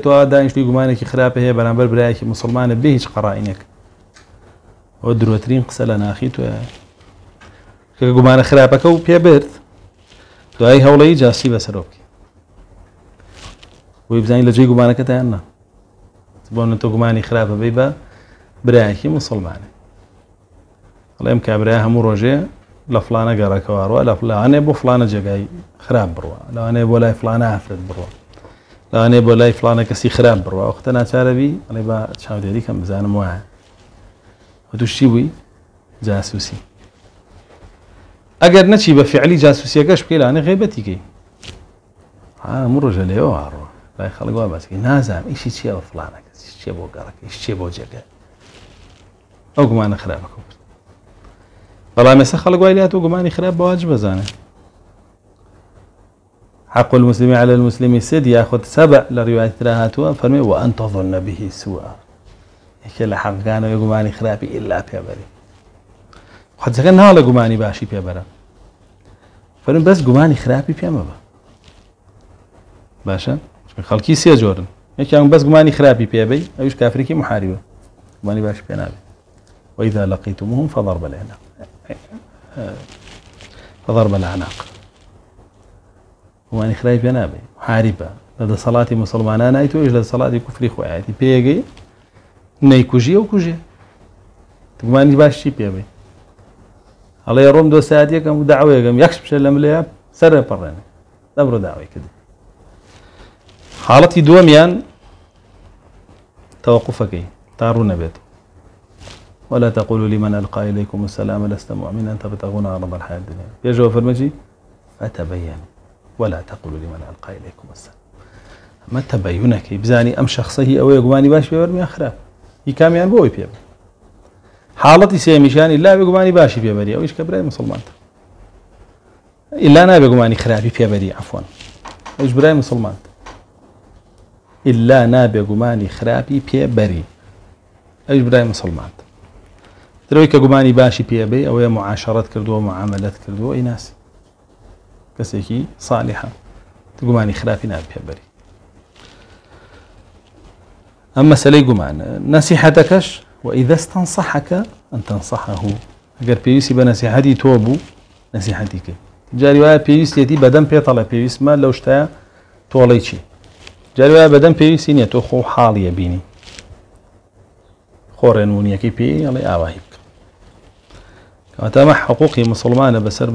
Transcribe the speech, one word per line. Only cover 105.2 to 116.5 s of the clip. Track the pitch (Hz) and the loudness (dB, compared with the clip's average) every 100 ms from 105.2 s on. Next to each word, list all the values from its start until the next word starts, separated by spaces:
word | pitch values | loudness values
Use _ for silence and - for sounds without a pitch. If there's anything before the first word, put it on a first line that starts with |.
| _ _ _ _ _ _ _ _ _ _ _ _ _ _ | _ _ _ _ _ _ _ _ _ _ _ _ _ _
توقفك | - 117 - - 104 87 87 _ _ - | -2 0 -2 -8 -8 -8 -12 _ _ -6
تارو | 117 113 | -4 -2
نبيتو | 107 87 80 - _ _ _ _ _ _ _ _ - - _ _ - | -2 -4 -8 -12 _ _ _ _ _ _ _ _ -20 -20 _ _ -8
ولا | 117 120 | -2 -2
تقولوا | 110 104 110 107 | -2 -4 -4 -2
لمن | 107 104 104 | -2 -2 -4
ألقى | 98 104 104 | -6 -8 -6
إليكم | 101 104 104 104 | -6 -8 -8 -10
السلام | - 104 104 104 | -8 -8 -6 -6
لست | 104 - | -8 -12
مؤمناً | 104 - 107 107 107 | -12 -10 -10 -10 -10
تبتغون | 104 98 98 104 101 | -12 -12 -10 -8 -6
عرض | 92 92 | -8 -10
الحياة | 90 - 87 | -12 -14 -14
الدنيا. | 92 87 87 - | -14 -18 -18 -10
يا | 123 | -4
جو | 120 120 | 0 0
فرمجي | 117 120 123 139 - - _ _ _ _ - | 0 -2 -2 -6 -8 -18 _ _ _ _ -16
فتبين | 107 - 82 90 82 78 82 _ _ _ _ - | -14 -12 -12 -12 -12 -16 -20 _ _ _ _ -8
ولا | 110 82 | -8 -8
تقولوا | - | -14